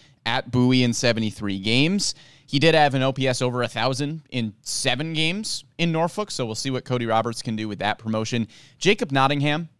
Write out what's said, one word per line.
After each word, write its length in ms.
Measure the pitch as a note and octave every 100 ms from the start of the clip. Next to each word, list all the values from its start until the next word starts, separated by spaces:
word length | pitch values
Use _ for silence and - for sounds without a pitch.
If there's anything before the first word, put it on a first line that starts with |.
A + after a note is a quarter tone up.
| _ _
at 260 | A2+ B2+ B2
Bowie 340 | B2+ B2+ B2+
in 80 | B2
seventy-three 640 | A2+ B2 A2+ G#2+ - G2+ F#2+
games. 560 | G2+ A#2+ D#3 G3+ - - - - -
He 120 | C#3+
did 160 | D#3+
have 200 | D#3+ D3
an 80 | C3+
O 100 | C3+
P 140 | C3 C3
S 140 | B2
over 220 | B2+ B2
a 60 | C3+
thousand 540 | A2+ B2 C3 C#3+ D#3+ -
in 220 | B2+ A2 -
seven 540 | - - C3 B2 D#3+
games 500 | D#3 D#3+ G3 A3 - - -
in 120 | E3+
Norfolk, 400 | D#3+ E3+ - G#3
so 140 | -
we'll 100 | A#2
see 160 | G#2+ C3+
what 140 | B2+
Cody 220 | - B2 A#2
Roberts 360 | A2 A#2 A2+
can 140 | A#2 A2
do 100 | A2
with 120 | G2
that 200 | G2+ G#2
promotion. 480 | A2 A2 A2+ A#2+ A2 - - -
Jacob 320 | F3 G#3 F3+
Nottingham, 580 | C#3 C3+ C#3+ D3 D3+ E3